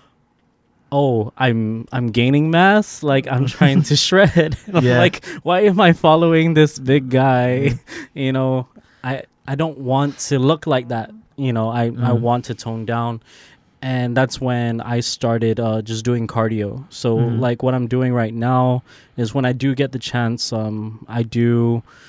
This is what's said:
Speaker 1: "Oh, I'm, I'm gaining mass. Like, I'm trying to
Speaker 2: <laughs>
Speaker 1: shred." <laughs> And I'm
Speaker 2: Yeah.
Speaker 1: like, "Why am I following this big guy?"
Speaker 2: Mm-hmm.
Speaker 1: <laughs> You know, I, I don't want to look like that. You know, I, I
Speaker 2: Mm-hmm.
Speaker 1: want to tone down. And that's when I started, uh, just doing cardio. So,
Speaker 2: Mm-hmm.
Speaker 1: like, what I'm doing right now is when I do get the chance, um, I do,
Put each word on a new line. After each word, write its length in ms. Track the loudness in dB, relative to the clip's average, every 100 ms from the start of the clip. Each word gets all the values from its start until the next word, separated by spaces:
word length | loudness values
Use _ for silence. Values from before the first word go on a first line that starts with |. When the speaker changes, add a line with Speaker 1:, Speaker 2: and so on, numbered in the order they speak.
| _ _ _ _ _ _ _ _ _
Speaker 1:
"Oh, 400 | 0 2 0 -2 -2
I'm, 500 | 0 0 -2 -6 -8
I'm 160 | -6 -2
gaining 380 | 0 2 2 2
mass. 500 | 4 4 4 0 -4
Like, 240 | 0 0 0
I'm 200 | -2 -2
trying 360 | 4 4 4
to 120 | 2 0
Speaker 2:
<laughs> 100 | 2
Speaker 1:
shred." 480 | 4 4 4 0 -2
<laughs> 40 | -2
And 100 | 0
I'm 80 |
Speaker 2:
Yeah. 140 | 4 4
Speaker 1:
like, 260 | 2 0 -10 -8
"Why 180 | -2 2
am 180 | 4 4
I 120 | 4
following 600 | 4 4 4 4 4 4
this 240 | 4 4 2
big 320 | 0 0 2
guy?" 600 | 2 2 2 0 0 0
Speaker 2:
Mm-hmm. 320 | -2 -8 -16 -14
Speaker 1:
<laughs> 0 |
You 180 | -6 -4
know, 360 | -2 0 -2 -6 -14 _ _
I, 200 | -8 -8 -10 _ -8
I 100 | -4
don't 220 | -4 -4
want 400 | -2 0 0 -4 -2
to 80 | 0
look 280 | 2 0 0
like 200 | -2 -2
that. 220 | -6 -8 -14 _ -6
You 160 | -4
know, 160 | -2 -2
I, 180 | -2 -2
I 40 |
Speaker 2:
Mm-hmm. 320 | 0 0 0
Speaker 1:
want 220 | 0 -2 -4
to 80 |
tone 320 | -10 -8 -8 -4
down. 340 | -4 -4 -8 -14 -20 -20 _ _ _
And 340 | -6 -4 -2 0
that's 240 | -2 -2
when 400 | -4 -2 -2 -4
I 200 | -4 -4
started, 600 | -4 -4 -2 0 0 0
uh, 220 | -2 -2
just 220 | -4 -6
doing 220 | -2 -2 -2
cardio. 580 | -2 -2 -2 -4 -8 -14
So, 280 | -6 -2 0
Speaker 2:
Mm-hmm. 220 | 0 0
Speaker 1:
like, 220 | -2 0
what 120 | -2
I'm 140 | -2 -2
doing 240 | 0 0
right 180 | 0 -2
now 500 | -2 0 2 2 0 -4 -18 _ -6
is 180 | -4
when 100 | 0
I 80 | -2
do 220 | 0 -2
get 180 | 0 -2
the 60 | -4
chance, 540 | -6 -2 -2 -2 -4
um, 520 | -4 -4 -6 -8 -12 -8
I 140 | -4
do, 580 | -2 0 2 2 2 0 -6 -18